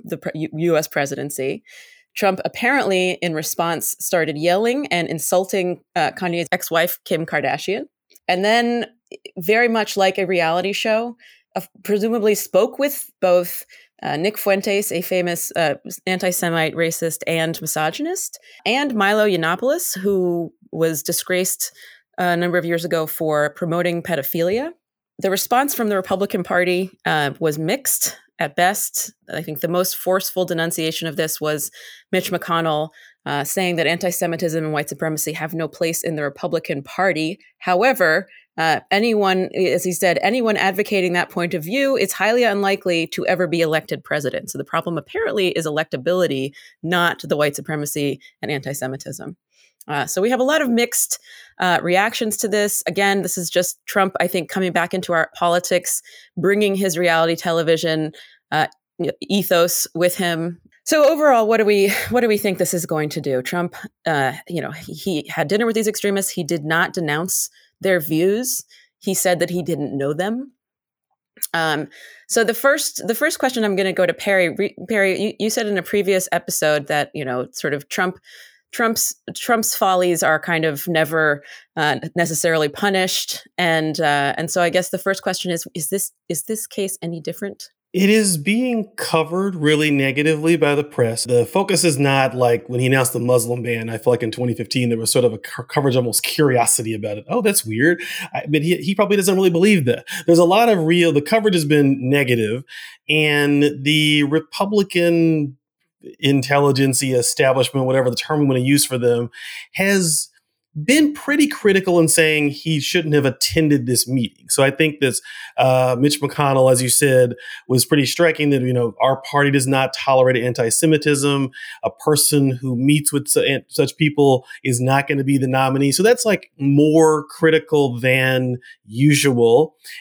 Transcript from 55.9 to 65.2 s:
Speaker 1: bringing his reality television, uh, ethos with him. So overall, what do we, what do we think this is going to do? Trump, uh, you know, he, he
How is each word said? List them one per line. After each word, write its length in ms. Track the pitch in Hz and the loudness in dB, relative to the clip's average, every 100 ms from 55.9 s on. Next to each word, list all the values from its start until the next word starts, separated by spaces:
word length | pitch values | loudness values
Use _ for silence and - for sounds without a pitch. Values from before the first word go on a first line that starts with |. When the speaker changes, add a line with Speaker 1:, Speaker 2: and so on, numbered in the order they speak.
| - - - - - | -6 -10 -20 -14 -2
Speaker 1:
bringing 380 | 175 208 208 | 0 2 2
his 240 | 196 196 160 | 0 -2 0
reality 360 | 175 165 165 | 2 2 2
television, 800 | 170 175 165 160 160 165 160 156 - - _ _ | 0 -2 0 2 0 0 -2 -4 -8 -20 _ _
uh, 140 | 156 - - _ - 170 - | -2 -2 -4 _ -6 -6 -6
ethos 640 | - 196 185 175 175 - - | -2 -2 2 2 2 0 -4
with 220 | 165 175 175 | 0 0 0
him. 440 | 175 165 170 170 _ _ | -2 -2 -4 -8 _ _
So 260 | - 311 285 | 0 4 4
overall, 380 | 302 302 233 214 | 6 4 4 4
what 80 | 226 | 2
do 80 | |
we, 240 | 208 208 196 - - | 4 4 2 0 -2
what 100 | 240 | 0
do 80 | 240 | 2
we 80 | 202 | 2
think 220 | 202 180 | 0 0
this 160 | 170 | -2
is 100 | 175 | -2
going 240 | 165 156 151 | -2 -2 -2
to 120 | 160 | -4
do? 180 | 139 127 | -2 -2
Trump, 340 | 127 175 175 - - - 170 | -2 -4 -4 -8 -18 -8 -2
uh, 280 | 147 131 151 - | 0 -2 -4 -8
you 120 | 170 | -6
know, 100 | - | -6
he, 220 | 156 - | -10 -14
he 360 | 156 196 151 | -8 -4 -4